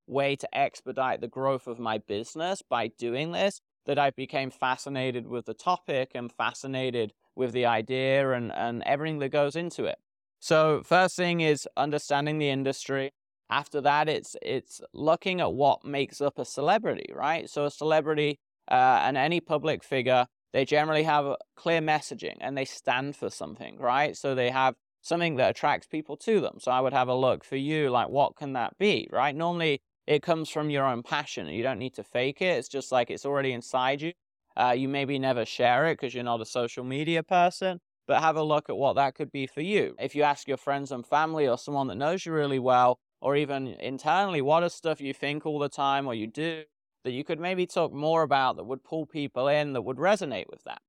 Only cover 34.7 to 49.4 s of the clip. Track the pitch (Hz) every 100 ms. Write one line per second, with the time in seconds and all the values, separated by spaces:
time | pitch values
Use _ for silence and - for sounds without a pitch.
34.7 | 123 135 139 135 139 131 123 110 - 123
35.7 | 123 160 151 131 123 120 120 110 127 120
36.7 | - 127 135 156 165 160 185 175 - 190
37.7 | 180 _ _ - 143 160 156 156 151 -
38.7 | 104 135 101 139 - 147 143 135 - 165
39.7 | 208 104 - 135 143 147 143 - 131 -
40.7 | 139 139 135 117 147 160 160 143 120 -
41.7 | 143 135 95 143 190 - 160 143 135 123
42.7 | 123 123 123 _ _ - 143 143 139 131
43.7 | 90 120 135 151 175 202 170 135 160 175
44.7 | - 165 156 139 131 139 147 156 147 143
45.7 | - 139 139 139 113 110 143 160 160 151
46.7 | _ _ _ 131 123 147 160 175 185 180
47.7 | - 160 139 151 165 156 139 131 92 95
48.7 | 131 - 160 151 160 143 -